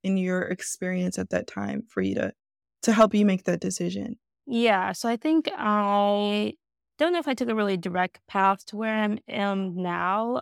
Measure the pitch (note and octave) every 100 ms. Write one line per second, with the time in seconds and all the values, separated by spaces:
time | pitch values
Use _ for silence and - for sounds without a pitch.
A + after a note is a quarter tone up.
0 | F#3+ F#3+ F#3 F3+ - F#3 - - F#3 F#3
1 | F3+ - F#3+ F#3 - - G3+ - - -
2 | F#2+ G2 G2 - _ _ _ _ - G#3+
3 | A3 G#3 G#3 F#3 - F3 F#3 F#3 F3 G3
4 | - - _ _ - A#3 A#3 G3 G3 F#3
5 | A#3 A#3 D#4 D#4+ D4+ F#4+ G#3+ G#3 G3+ G3+
6 | G3+ G#3 G#3 G#3 G#3+ - _ _ _ _
7 | D#4+ F4 D4 B3+ A#3 A3 G#3 F#3 F3+ F3+
8 | F3+ - _ G3+ G3 G3 - G#3 A3 A3
9 | G#3+ G#3+ - - G3+ G3 F#3+ F3 F3+ F3
10 | F3 G3+ A#3 B3+